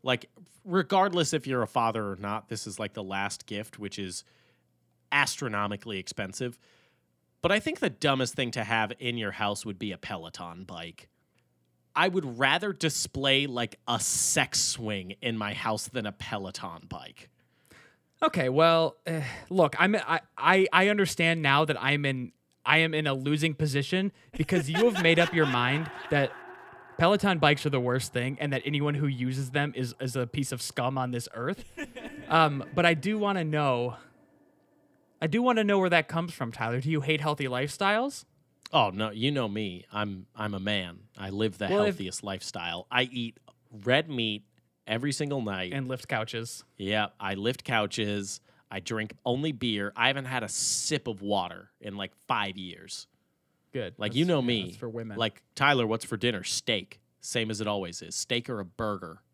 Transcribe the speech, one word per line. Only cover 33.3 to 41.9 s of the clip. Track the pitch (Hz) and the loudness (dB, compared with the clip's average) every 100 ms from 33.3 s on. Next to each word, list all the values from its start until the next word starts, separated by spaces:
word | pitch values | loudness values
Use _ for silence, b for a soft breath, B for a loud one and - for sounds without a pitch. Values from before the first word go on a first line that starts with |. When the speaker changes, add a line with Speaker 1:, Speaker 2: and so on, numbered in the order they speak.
| 190 160 | 0 0
Speaker 2:
know, | 151 143 123 123 113 B B B _ _ _ _ _ _ _ _ _ | 2 4 2 0 -6 B B B _ _ _ _ _ _ _ _ _
I | 160 | 0
do | 220 | 2
wanna | 247 226 | 4 4
know | 208 202 | 4 4
where | 185 | 6
that | 170 - | 4 4
comes | 165 170 | -4 -4
from, | - 117 | -6 -6
Tyler. | - 117 120 | -2 -2 0
Do | 135 | 0
you | 156 | 0
hate | 135 151 | 2 0
healthy | 151 147 131 | 0 -2 -2
lifestyles? | 123 143 - 196 214 269 - - _ _ _ - | -2 -4 0 2 2 -2 -8 -18 _ _ _ 0
Speaker 1:
Oh, | 156 107 | 4 4
no, | 95 110 | 2 -4
you | 107 127 | 0 0
know | 143 110 | 0 -2
me. | 104 104 90 - | -2 -4 -8 -8
I'm, | 104 104 92 92 - | -4 -4 -6 -12 -8
I'm | 107 | -4
a | 98 | -4
man. | 98 104 90 92 104 - | -2 -2 -4 -12 -20 -12
I | 98 | -8
live | 98 110 90 | -2 -2 -2
the | 98 | 0
Speaker 2:
Well, | 196 | 2
if | 104 | 2